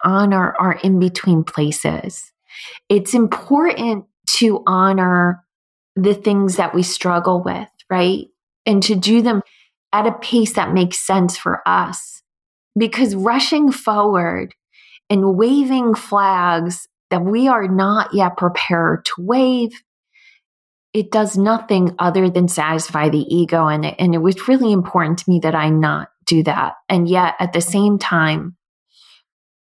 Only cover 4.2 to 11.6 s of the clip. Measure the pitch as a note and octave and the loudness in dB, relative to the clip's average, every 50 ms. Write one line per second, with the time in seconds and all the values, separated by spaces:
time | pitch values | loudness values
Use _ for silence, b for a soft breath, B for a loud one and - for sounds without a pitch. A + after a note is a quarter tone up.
4.2 | - - - - A#3+ A3 G3+ G3 - F#3 F#3 F#3 F#3 G3 G3 F#3+ F#3 F3+ F3+ F3+ | -6 -4 -2 2 2 2 2 2 0 0 0 2 2 2 2 2 2 2 2 2
5.2 | F3 F3 F3+ F3 _ _ _ _ _ _ _ _ _ _ - F#3+ F#3 G3+ G3+ G3+ | 2 2 0 -2 _ _ _ _ _ _ _ _ _ _ -4 0 0 0 0 0
6.2 | - G#3+ G3+ G3+ G3 F#3+ F3+ - F3 D#3+ - F3 F3+ - - - - F#3 F3 F3 | 0 0 0 2 2 0 0 0 -2 -2 0 -2 -2 -2 -2 -4 -2 -2 -2 0
7.2 | E3+ F#3 F3+ F3 F3+ F#3 F#3 F#3 G3+ - _ _ _ - F#3+ F3+ F3+ F3+ G3 - | 0 0 0 -2 -2 -4 -8 -8 -10 -14 _ _ _ -6 -2 0 0 0 0 -2
8.2 | - - _ _ _ _ _ _ - A3+ G#3 G3 F#3+ - A3 F#3 F3+ G3+ A3+ A#3+ | -6 -12 _ _ _ _ _ _ -2 0 2 2 2 2 0 0 2 2 2 4
9.2 | A3+ A#3+ A3 G3 - b b b b b b _ _ _ - G#3+ G#3+ A#3 A3+ - | 4 2 0 -2 -4 b b b b b b _ _ _ -2 0 0 0 -4 -6
10.2 | - - - A#3+ A3 G#3+ - G#3+ F3+ - E3+ F#3 F3+ F3 - - - - F#3+ F#3+ | -6 -2 0 0 0 0 0 -4 -4 0 0 0 0 0 -2 -4 -4 -2 0 2
11.2 | F3+ F3 F3+ - - F3 F3 - | 2 0 -2 -4 -4 -4 -4 -4